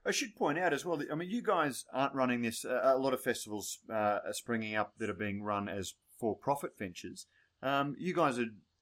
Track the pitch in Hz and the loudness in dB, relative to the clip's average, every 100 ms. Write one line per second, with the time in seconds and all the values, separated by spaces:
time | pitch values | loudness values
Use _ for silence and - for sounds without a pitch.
0 | - 196 247 - 180 156 180 139 175 156 | -2 -2 -2 0 0 2 2 2 0 -2
1 | - 151 180 233 190 180 147 120 - 131 | -2 -4 -2 -2 2 2 2 -2 -4 -2
2 | 139 135 127 120 117 113 127 127 131 131 | 0 2 2 2 0 -2 -2 4 6 6
3 | 135 127 135 - 107 104 95 - - 110 | 4 2 0 -2 -4 -6 -6 -10 -4 0
4 | 107 101 92 - - 113 107 107 104 - | 2 2 -2 -6 -2 -2 0 0 -2 -2
5 | 107 101 104 101 104 101 101 85 90 - | -4 -2 -4 -2 -2 -2 -2 -4 -6 -10
6 | _ - 113 - - 143 - - 98 - | _ -4 -2 0 0 -2 -4 -8 -10 -8
7 | 92 - - _ _ _ 131 139 143 - | -12 -14 -18 _ _ _ 0 0 0 -2
8 | 180 175 147 120 113 104 _ _ | -2 2 2 2 -2 -6 _ _